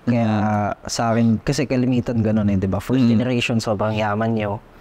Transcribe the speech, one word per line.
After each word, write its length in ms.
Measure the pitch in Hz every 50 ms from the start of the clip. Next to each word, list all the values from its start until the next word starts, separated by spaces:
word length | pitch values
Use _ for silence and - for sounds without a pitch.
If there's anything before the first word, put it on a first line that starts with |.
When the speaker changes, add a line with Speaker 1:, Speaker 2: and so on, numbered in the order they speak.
| -
Speaker 1:
Kaya, 240 | 120 120 117 117
Speaker 2:
Mm. 440 | 110 107 107 107 107 107 104 104 98 - - -
Speaker 1:
sa 180 | - - - 120 113
akin, 180 | 110 117 117 113 110 101
kasi 240 | - - 135 - 135
kalimitan 560 | - 135 127 123 123 127 123 - - 120 113
ganun 300 | 107 110 107 110 104 101
eh, 80 | 101 95
di 80 | 95
ba? 160 | 95 92 92 -
First 240 | - 123 135 127
Speaker 2:
Mm. 60 | 117 117
Speaker 1:
generation, 440 | 107 120 127 127 120 - - 120 113
sobrang 360 | - 117 107 95 107 110 107
yaman 400 | 107 107 104 101 107 113 113 113
nyo. 240 | 110 104 101 101 110 - - - -